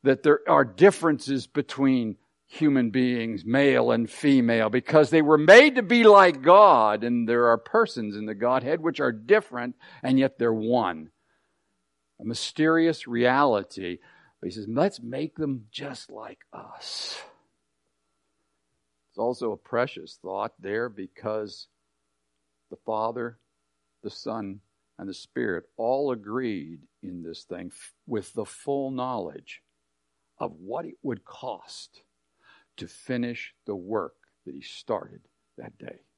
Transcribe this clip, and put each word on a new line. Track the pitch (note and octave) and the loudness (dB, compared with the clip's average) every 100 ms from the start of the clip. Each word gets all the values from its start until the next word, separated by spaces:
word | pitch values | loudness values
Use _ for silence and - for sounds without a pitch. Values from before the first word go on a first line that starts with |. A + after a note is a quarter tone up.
that | C3+ C3 | 2 2
there | D3+ D3 - | 4 2 4
are | D3+ B2+ | 2 2
differences | F#2+ F#3+ - E3 C#3+ - C3+ - | 6 4 6 -2 -2 -4 -6 -4
between | - - - C#3 C3 A2+ G2 _ _ _ | -8 -8 -2 0 0 -2 -10 _ _ _
human | - D3+ C#3 A#2+ | -2 0 2 0
beings, | B2+ B2+ B2 A2+ A2+ - | 0 -2 -2 -6 -8 -2
male | C3 C#3 B2+ A#2+ | 2 4 2 2
and | A#2 A2+ | 0 -2
female, | - D3 C3+ A#2+ A#2 A2 | -2 2 4 4 0 0
because | B2 - D#3 D3 | -2 2 4 4
they | D#3+ | 4
were | D3 D#3 | 4 4
made | D#3 A3 D4 B3+ | 10 10 10 2
to | |
be | G3 A#3+ | 0 6
like | A3+ G3+ F#3 C#3+ | 10 10 8 4
God, | C3+ F#3+ G#3 C3+ A2 G#2 | 6 8 8 8 4 0
and | A#2 A#2+ A2+ | -2 -2 0
there | A#2+ A#2+ | 2 4
are | A#2 | 2
persons | - A3 A3 - G#2+ G2+ | 0 0 0 -4 -10 -10
in | G#2+ | -10
the | G2+ | -4
Godhead | A#2+ B2+ B2 E3 | -2 -2 -2 -4
which | D#3+ D3 | -4 -4
are | C3+ | -4
different, | A2 A2 G#3+ G#3 B2 B2 - - - | -4 0 0 0 -10 -10 -12 -20 -10
and | B2+ C3 | -2 0
yet | C3+ _ | 0 _
they're | A#2 | -2
one. | A2+ A2 B2 F#2+ D#2+ D#2 _ _ _ _ _ _ _ _ _ _ _ | -2 -2 -2 -2 -6 -16 _ _ _ _ _ _ _ _ _ _ _
A | A2+ | -10
mysterious | A2+ - - D#3 E3 E3 D#3 - | -10 -10 -2 0 2 2 -2 -8
reality. | A#2+ B2 C3 C#3+ G#2 F#2+ - F#2 F2 _ _ _ _ | -2 0 2 2 0 -4 -12 -10 -12 _ _ _ _
But | F#2+ | -14
he | |
says, | G2+ G#2 | -12 -8
"Let's | A#2 F#3+ - | -2 -2 -4
make | A#2 C3 D#3 - | -12 -10 -10 -8
them | D3+ C3 A2 | -8 -8 -12
just | - C#3 C3 - | -16 -14 -16 -18
like | G#2+ A2+ - _ | -20 -20 -20 _
us." | - - - - - - - - _ _ _ _ _ _ _ _ _ _ _ _ _ _ _ _ _ _ | -20 -20 -20 -16 -14 -12 -14 -18 _ _ _ _ _ _ _ _ _ _ _ _ _ _ _ _ _ _
It's | - | -8
also | A#2 B2 A#2 | -6 -6 -8
a | G2+ | -10
precious | _ A#2 B2 - D#2+ - | _ -6 -6 -8 -20 -20
thought | F#2 F#2+ G#2+ _ | -12 -10 -10 _
there | G2 G#2+ A#2+ | -10 -8 -8
because | G2+ F#2+ - A2 G#2+ G#2 - - _ _ _ _ _ _ _ _ _ _ | -12 -18 -12 -10 -8 -10 -16 -20 _ _ _ _ _ _ _ _ _ _
the | - | -16
Father, | - A2 A2+ A#2 A#2+ A#2 _ _ _ _ _ _ | -8 -6 -6 -6 -10 -12 _ _ _ _ _ _
the | G#2 | -16
Son, | - A2+ A2 G2+ G2 _ _ _ - | -14 -12 -10 -10 -14 _ _ _ -18
and | F#2+ | -16
the | |
Spirit | F2+ - - A2+ E2+ _ - | -16 -12 -6 -6 -6 _ -8
all | A#2 C3+ C#3+ | -4 -2 -4
agreed | A#2+ G2+ A#2+ B2 G2 D#2 E2 _ _ | -6 -8 -8 -6 -8 -10 -18 _ _
in | F#2+ F2+ | -16 -14
this | E2 D#2+ | -14 -16
thing | - F2+ - | -16 -14 -14
f-, | - - _ - | -18 -20 _ -10
with | A2+ - | -10 -8
the | - G#2 | -12 -12
full | - - C#3 C3+ | -12 -8 -6 -6
knowledge | C3 B2+ A#2+ E2+ - - - _ _ _ _ _ _ _ _ | -8 -8 -8 -10 -16 -20 -20 _ _ _ _ _ _ _ _
of | - | -12
what | D#2+ F#2 C3+ E3 | -12 -12 -12 -12
it | - | -12
would | C#3 A2+ _ | -10 -10 _
cost | - C3+ G2+ - - - _ _ _ _ _ _ _ _ - | -16 -14 -14 -16 -20 -20 _ _ _ _ _ _ _ _ -20
to | F2 | -20
finish | - - B2 A#2+ A#2 - _ - | -20 -8 -6 -6 -8 -16 _ -12
the | G2+ | -12
work | F2+ A2 E2 _ _ _ - | -6 -6 -6 _ _ _ -20
that | C#2 | -18
he | |
started | - - - G#2+ - - _ _ _ - | -20 -20 -8 -8 -8 -20 _ _ _ -20
that | - _ | -20 _
day. | - - _ | -20 -20 _